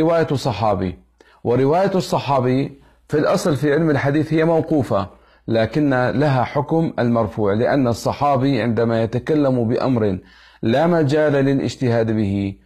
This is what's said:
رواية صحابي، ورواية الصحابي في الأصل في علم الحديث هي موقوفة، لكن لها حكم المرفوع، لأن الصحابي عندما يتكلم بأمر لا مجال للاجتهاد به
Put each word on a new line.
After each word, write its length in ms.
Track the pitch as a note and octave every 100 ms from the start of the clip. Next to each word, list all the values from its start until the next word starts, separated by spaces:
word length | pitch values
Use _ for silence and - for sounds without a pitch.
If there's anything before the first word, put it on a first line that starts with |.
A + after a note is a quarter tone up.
رواية 260 | D#3+ E3 D#3+
صحابي، 720 | C#3 C#3 G2 A2 F#2+ F#2+ F2 _ _ - _
ورواية 480 | A2+ B2 C3+ E3 G3 F#3+
الصحابي 840 | - D3+ A2+ C#3 B2 B2+ C#3+ - - _ _
في 100 | D3+
الأصل 380 | F3+ G3 F#3+ C#3
في 180 | D3
علم 160 | C#3+ E3
الحديث 440 | C#3 C3 D3 D3
هي 120 | D#3+ D#3+
موقوفة، 600 | E3 D#3 D#3 A#2+ G2+ G2 - _ _ -
لكن 420 | A2+ A2 D#3 D3 C3 B2
لها 340 | A#2 D3 C3
حكم 500 | A2 D3 C#3 D#3+ E3 -
المرفوع، 540 | A#2+ A#2 A2 - G#2
لأن 340 | G#2 A#2+ C#3 B2+
الصحابي 760 | A2+ B2+ G#2+ C#3+ C#3 C#3 C3
عندما 420 | A#2 A2 A#2 A2+
يتكلم 640 | A2+ A#2+ - D#3 C#3+ B2+ A2+
بأمر 520 | A#2 B2 B2 G#2+ F#2 - - - -
لا 260 | A2+ B2+ E3
مجال 460 | E3+ C#3+ D3+ D3+
للاجتهاد 800 | C#3+ C#3 C3+ G#2+ - B2+ A#2 A2
به 440 | A2 G2+ G2 G2 G2